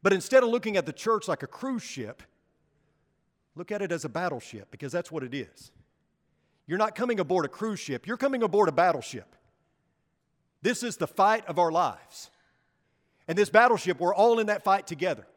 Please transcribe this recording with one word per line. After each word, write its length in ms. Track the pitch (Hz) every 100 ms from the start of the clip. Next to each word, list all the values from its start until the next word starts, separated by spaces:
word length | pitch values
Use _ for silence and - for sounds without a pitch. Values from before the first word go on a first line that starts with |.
But 100 | 185
instead 300 | 190 - 262
of 60 | 247
looking 280 | 233 226 196
at 80 | 156
the 80 |
church 340 | - 220 220 -
like 140 | 151
a 60 | 139
cruise 340 | - 262 247
ship, 400 | - - 110 123 - _ _ _ _ _ _ _ _ _ _ _ _ 151
look 160 | 175
at 100 | 208
it 100 | 185
as 140 | 165 143
a 40 |
battleship, 600 | 131 180 135 - 110 98
because 220 | - 139
that's 200 | 170 170
what 120 | 156
it 100 | 131
is. 380 | 135 104 _ - _ _ _ _ _ _ _ _ _ -
You're 100 | 180
not 160 | 214
coming 260 | 214 247 220
aboard 260 | 156 185 143
a 40 |
cruise 300 | - 220 202
ship, 260 | - 123 175
you're 120 | 240
coming 260 | 277 262
aboard 260 | 220 202 185
a 20 |
battleship. 640 | 156 180 151 - 117 - _ _ _ _ _ _ _ _ _ _ _ _ _
This 220 | 185 247
is 140 | 240 -
the 100 | 156
fight 360 | - 202 220 208
of 100 | 160
our 140 | 170
lives. 580 | 160 156 87 - - - _ _ _ _ _ _ _ _ _ -
And 80 | 170
this 140 | 208
battleship, 500 | 208 240 220 180 175
we're 140 | 175
all 240 | 175 226 226
in 80 | 214
that 180 | 208
fight 220 | - 196 -
together. 400 | 156 180 151 -